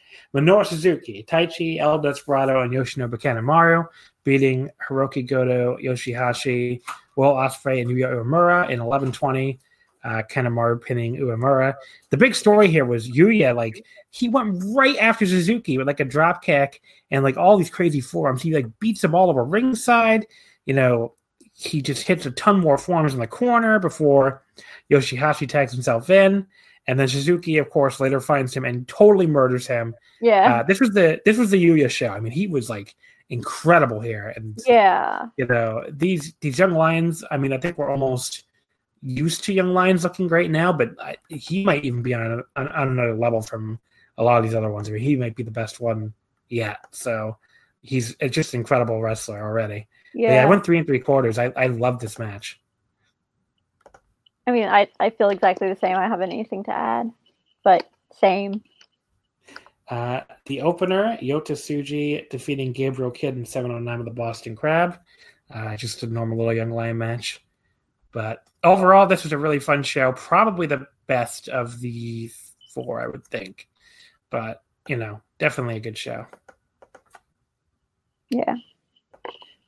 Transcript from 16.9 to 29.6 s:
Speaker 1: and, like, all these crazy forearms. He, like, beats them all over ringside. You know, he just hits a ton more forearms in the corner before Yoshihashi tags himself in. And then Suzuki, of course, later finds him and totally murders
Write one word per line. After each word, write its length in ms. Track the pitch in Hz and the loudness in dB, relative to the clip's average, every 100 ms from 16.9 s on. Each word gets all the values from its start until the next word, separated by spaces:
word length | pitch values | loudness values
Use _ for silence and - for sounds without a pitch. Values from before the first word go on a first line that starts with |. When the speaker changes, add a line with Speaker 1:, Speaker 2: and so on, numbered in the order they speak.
| _ _ | _ _
Speaker 1:
and, 100 | 139 | 0
like, 140 | 139 135 | 0 4
all 200 | 175 208 | 4 6
these 140 | 170 | 2
crazy 300 | - 175 147 | 0 0 -2
forearms. 420 | 123 170 151 131 | -4 -2 -2 -2
He, 100 | 165 | -2
like, 140 | 156 113 - | -2 -2 -4
beats 200 | 220 208 | -4 -2
them 140 | 175 | 0
all 160 | 165 185 | 4 4
over 140 | 139 | 2
ringside. 840 | 120 202 262 240 - 233 226 220 214 _ _ _ - | 0 0 0 0 2 4 4 2 -2 _ _ _ -2
You 80 | |
know, 400 | 135 127 120 117 - _ _ _ | 2 2 2 -2 -10 _ _ _
he 280 | _ - 156 | _ -8 -6
just 240 | 131 131 | -4 -4
hits 220 | - 175 139 | -2 -2 -2
a 60 | |
ton 260 | 123 - 196 | 0 2 4
more 200 | 160 139 | 4 2
forearms 360 | - 175 151 | 2 0 0
in 60 | 131 | 0
the 80 | 113 | -4
corner 500 | - 247 233 226 214 | -2 2 2 4 2
before 640 | 175 - 151 139 135 131 _ - - - - | 0 0 4 6 4 0 _ -20 -20 -20 2
Yoshihashi 580 | 143 127 123 151 147 135 | 2 2 -2 -2 -2 -2
tags 240 | 147 131 | 0 -2
himself 380 | 127 127 117 120 | -2 -2 -2 4
in. 380 | 190 196 196 196 _ _ _ - | 6 6 2 -2 _ _ _ -4
And 100 | 131 | 0
then 80 | 135 | 0
Suzuki, 520 | 139 143 175 170 156 | 0 0 0 2 0
of 120 | 147 | 2
course, 300 | 160 135 - | 2 0 0
later 200 | 135 135 | 0 0
finds 320 | - 143 127 | 0 0 0
him 120 | 135 | -4
and 240 | 127 123 127 | -6 -6 -8
totally 400 | - 208 196 170 | 4 6 6 4
murders 400 | 143 127 127 | 4 2 0